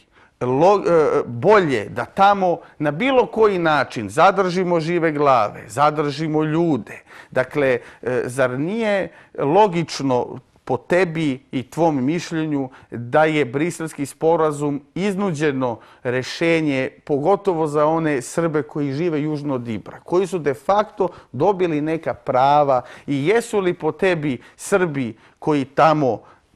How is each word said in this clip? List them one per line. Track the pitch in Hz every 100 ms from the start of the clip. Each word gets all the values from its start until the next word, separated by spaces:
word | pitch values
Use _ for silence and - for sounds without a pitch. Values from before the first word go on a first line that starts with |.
| _ _ _ _
lo-, | 123 131 170 202 -
e, | 170 147 143 -
bolje | 120 151 214 170 120 101
da | 104 117
tamo | - 196 202 185 165 - _
na | 151
bilo | 147 254 262 214
koji | - 214 190
način | 165 151 123 127 104
zadržimo | 110 180 185 185 175 180 175
žive | 156 175 160
glave, | 147 147 127 104 - 117
zadržimo | 110 147 151 147 139 160 156
ljude? | 156 156 170 135 101 - - - -
Dakle, | 127 127 147 135 123 - -
e, | - 123 -
zar | 123 131 127
nije | 156 220 220 202 - - - -
logično | 143 175 214 170 160 - 139 123 117 127 - _ -
po | 127
tebi | - 180 185 160 156 127 -
i | 135
tvom | 117 - 165 143 127
mišljenju | 170 - 160 156 143 131 - -
da | 113 120 151 156
je | 156 127
Briselski | 139 170 165 160 - 139
sporazum | - 160 165 156 147 147 147 - -
iznuđeno | 202 185 202 143 156 131 127 113 - -
rešenje, | 127 123 123 - 165 165 156 135 131 - -
pogotovo | 143 151 196 202 165 151
za | 147 151
one | 165 160 143
Srbe | - - 165 151
koji | 147 156 143
žive | 135 175 156
južno | 151 151 143 131
od | 120
Ibra, | 107 - -
koji | - 175 190
su | 185
de | 147
facto | 131 - 202 214 - 175 - -
dobili | 123 175 190 180 151
neka | 151 160 139
prava? | 113 - 127 135 147 143 127 - - -
I | 139 143
jesu | 226 233 214
li | 185
po | 175 151
tebi | 151 190 175 147 120 - -
Srbi | - 196 180 139 120 - _ _
koji | - 151 127
tamo | - 156 151 135 104 - - _